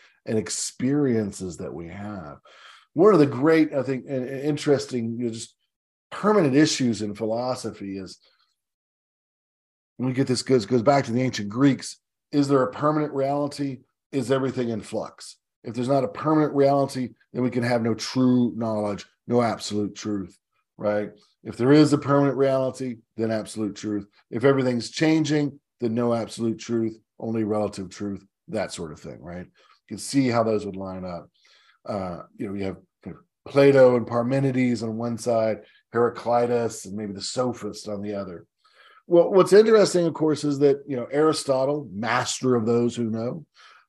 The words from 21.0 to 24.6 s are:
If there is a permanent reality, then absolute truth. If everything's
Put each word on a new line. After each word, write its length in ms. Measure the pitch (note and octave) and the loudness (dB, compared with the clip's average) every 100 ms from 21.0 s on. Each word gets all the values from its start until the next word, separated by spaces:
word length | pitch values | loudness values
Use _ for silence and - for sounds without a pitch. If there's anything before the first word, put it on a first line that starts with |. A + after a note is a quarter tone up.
| G#2 - _ _ | -4 -10 _ _
If 120 | - - | -12 0
there 160 | B2 | 6
is 200 | D3 C#3+ | 8 8
a 60 | D#3 | 4
permanent 380 | C3 C#3+ C#3 B2+ | 2 2 2 2
reality, 600 | C3+ C3 C3 B2 C3 A2 _ - | 0 2 -2 -6 -10 -10 _ -6
then 140 | A2+ | -4
absolute 460 | A2 G#2 A2 G#2+ G#2 | -4 -6 -6 -6 -6
truth. 300 | G#2+ G#2 G2+ _ _ | -6 -6 -8 _ _
If 140 | A#2 | 0
everything's 460 | C3+ C3+ | 2 4